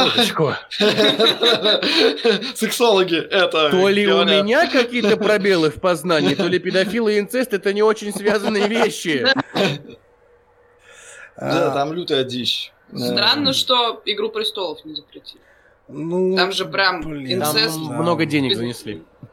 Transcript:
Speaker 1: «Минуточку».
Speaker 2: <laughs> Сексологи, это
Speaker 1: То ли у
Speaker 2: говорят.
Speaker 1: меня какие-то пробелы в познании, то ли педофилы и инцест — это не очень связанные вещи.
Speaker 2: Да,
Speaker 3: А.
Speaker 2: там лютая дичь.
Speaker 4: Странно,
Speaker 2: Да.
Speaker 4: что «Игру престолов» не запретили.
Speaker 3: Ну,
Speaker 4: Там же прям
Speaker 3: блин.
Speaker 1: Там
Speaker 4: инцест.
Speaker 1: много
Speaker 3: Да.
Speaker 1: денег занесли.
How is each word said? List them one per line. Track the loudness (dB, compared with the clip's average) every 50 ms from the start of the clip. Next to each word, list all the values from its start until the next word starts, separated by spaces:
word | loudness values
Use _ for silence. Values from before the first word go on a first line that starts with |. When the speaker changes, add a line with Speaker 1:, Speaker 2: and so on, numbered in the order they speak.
| 2
Speaker 1:
«Минуточку». | 2 2 0 0 0 0 0 0 0 -2 -4 -8 -12 -2 0
Speaker 2:
<laughs> | 2 2 2 4 2 2 2 4 2 2 2 2 2 0 0 2 0 0 0 0 0 0 2 2 2 2 0 2 2 0 0 0 -4 -8 -6
Сексологи, | -4 -4 -4 0 2 4 4 4 4 4 2 0
это | -2 -2 0 0 0 2 2 2 2 2 4
Speaker 1:
То | 4 4 4 4
ли | 4 4 4
у | 4
Speaker 2:
говорят. | 4 4 4 4 4 2 4
Speaker 1:
меня | 4 4 2 2 4
какие-то | 2 2 0 2 -2 0 2 2 2
пробелы | 2 2 2 2 4 4 2 4 4 2 0
в | 0 0
познании, | 0 0 0 0 0 0 2 2 2 2 2
то | 0 0
ли | 0 0 -2
педофилы | -2 0 0 0 0 0 0 0 0 2 0
и | 0
инцест — | -2 -2 -2 -4 -2 -2 -4
это | -2 -2 -2 0
не | 2 2
очень | 2 2 0 -4 -8 -6
связанные | -2 0 0 0 0 0 -2 0 0 0
вещи. | 0 2 2 0 0 0 -4 -4 -2 -2 0 0 0 0 -2 -4 -4 -2 -2 0 0 -2 -4 -10 -16 -20 -20 _ _ _ _ _ _ _ _ _ _ _ _ _ _ _ _ _ -20 -20 -20 -20 -20 -20 -20 -20 -20 _
Speaker 2:
Да, | -10 -4 -2 0 0 0 0
Speaker 3:
А. | 0
Speaker 2:
там | -2 -2 -2 -4
лютая | -8 -4 -2 0 0 0
дичь. | -2 -4 -4 -4 -4 -4 -4 -6 -12 _ _ _ -12 -8
Speaker 4:
Странно, | -6 -4 -2 -2 0 0 0 0 0 -2
Speaker 2:
Да. | -2 -2
Speaker 4:
что | -2 0 0 0 0 0 -2 -4 -6 -6
«Игру | -6 -4 -4 -4 -4
престолов» | -4 -6 -6 -6 -6 -6 -6 -6 -8 -10 -14
не | -16 -16
запретили. | -16 -18 _ -20 -20 -20 -20 -20 -20 _ _ _ _ _ _ _ _ _
Speaker 3:
Ну, | -16 -12 -10 -6 -4 -2 0 0 0 2
Speaker 4:
Там | 0 0 0
же | -2 -4 -6
прям | -4 -2 0 0 0 0 -2
Speaker 3:
блин. | -6 -8 -8 -8 -6 -4 -4 -2
Speaker 1:
Там | -2 0 0
Speaker 4:
инцест. | 0 -2 -2 -4
Speaker 1:
много | -6 -6 -6 -4 -2 0 0 0 0 0
Speaker 3:
Да. | 0
Speaker 1:
денег | 0 0 0 0 -2
занесли. | -2 -4 -6 -8 -10 -10 -12 -12 -12 -14 _ _ _ -16 -10